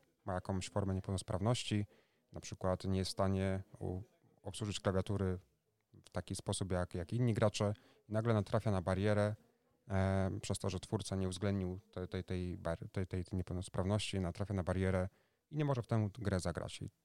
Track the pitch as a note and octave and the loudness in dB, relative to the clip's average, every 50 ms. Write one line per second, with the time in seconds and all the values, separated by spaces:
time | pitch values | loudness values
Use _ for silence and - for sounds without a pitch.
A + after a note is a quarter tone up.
0 | _ _ _ _ - G2 F#2 F#2 - - G2 F#2 F2+ - - G#2 G2 F#2+ F#2 F#2 | _ _ _ _ -6 -4 -2 -2 0 0 -2 -2 -2 -2 0 0 2 2 0 0
1 | - - G2 F#2 - - F#2 F2 G2 A2+ B2+ - - - G#2+ G#2 G#2 - _ _ | 0 -2 -4 -4 -2 -2 -2 0 2 2 2 0 0 0 0 0 0 -2 _ _
2 | _ _ _ _ _ _ - - - - - - - F#2 F#2 F2+ - F#2+ F#2+ F#2+ | _ _ _ _ _ _ -14 -14 -12 -12 -6 -2 0 2 2 2 0 0 0 0
3 | F#2+ - - - G2 F#2+ G2 F#2+ F#2+ F#2+ F#2+ F#2+ G2 - - - G2+ F#2+ F#2 F#2 | 0 0 0 2 2 2 2 2 2 0 0 -2 -4 -8 -12 -8 -6 -6 -6 -6
4 | F#2+ - _ _ _ _ _ _ - G2+ F#2+ - A2+ G#2 F#2+ - - G#2 F#2 F#2+ | -8 -12 _ _ _ _ _ _ -12 -10 -8 -6 -4 -4 -4 0 0 2 2 2
5 | F#2 - G#2 G2 G2 F#2 F#2 F2+ - _ _ _ _ _ _ _ _ _ - - | 2 0 0 0 0 0 0 -2 -6 _ _ _ _ _ _ _ _ _ -20 -20
6 | - - - G#2 G2 - F#2+ - - - G2 - G2+ F2+ F#2+ F2+ F2+ - - F#2 | -16 -10 -8 -8 -6 -6 -6 -6 -4 -4 -2 -2 -2 0 0 0 0 -2 -4 -6
7 | E2+ - - A#2 B2+ A#2+ G#2+ - A2+ G#2+ - - G#2+ G2+ G#2 - - - - _ | -6 -2 0 2 2 2 4 4 4 4 4 4 2 0 0 -2 -8 -20 -20 _
8 | _ - G#2 A2 A2 A#2 A2+ G#2+ G2 - - A2 - A2 G2+ F#2+ F2 F#2+ F#2+ F2+ | _ -4 -2 0 2 4 4 4 2 2 2 0 2 2 0 2 2 2 2 2
9 | G2 G#2+ G#2 G#2 G#2 G#2 A2 - _ _ _ _ _ _ _ _ _ - G2+ F#2+ | 4 4 4 4 4 2 0 -4 _ _ _ _ _ _ _ _ _ 0 2 4
10 | F#2+ F#2+ F#2+ F#2+ F#2+ F#2+ G2 G2+ - - G2+ - - G2+ F#2 F2+ - - - G2+ | 4 4 4 2 2 0 -2 -2 -4 -4 -4 -2 -2 -2 -2 -4 -4 -2 -2 -2
11 | G2 - G2 F#2+ F#2+ F#2 F2+ F2+ G#2 G2+ G2 G2+ F#2 F2+ F2+ F#2 - _ - F#2 | -2 -2 -2 -2 -2 -2 -2 -2 0 0 0 0 0 -2 -4 -6 -10 _ -8 -8
12 | F2+ F2+ - F#2 F2+ - F#2 F2+ F2+ F2+ F2 F2 F#2 E2 E2 - - G#2 - G2+ | -6 -4 -4 -6 -4 -2 -2 -2 -2 -4 -4 -4 -4 -4 -4 -4 -6 -6 -4 -4
13 | F#2+ - - F#2 F2 - - F#2 F2+ - F2+ F2+ F2+ - - - F2+ F#2+ G#2 G#2 | -4 -2 -2 -4 -2 -2 -2 -2 -2 -2 -4 -6 -6 -4 -2 -2 0 2 2 0
14 | - - - G2 F#2 E2+ F2 - G2+ - G#2 F#2+ E2+ E2+ F2+ F#2 F#2+ F#2 F#2 F#2 | 0 0 -2 -2 -2 -2 -2 -4 -4 -2 -2 -2 0 0 2 2 2 2 4 2
15 | F#2 F#2+ - _ _ _ _ _ _ - D3+ D3 D3+ C#3+ C#3 B2 A2 - A#2 A2 | 0 0 -4 _ _ _ _ _ _ -6 -2 0 0 2 2 0 0 0 2 2
16 | G#2+ G2+ F#2+ - G#2+ F#2+ F#2+ F#2 - F2+ E2+ - - - - - - - - _ | 2 2 -2 -2 0 0 2 2 2 0 -2 -4 -4 -6 -8 -8 -10 -10 -12 _
17 | _ | _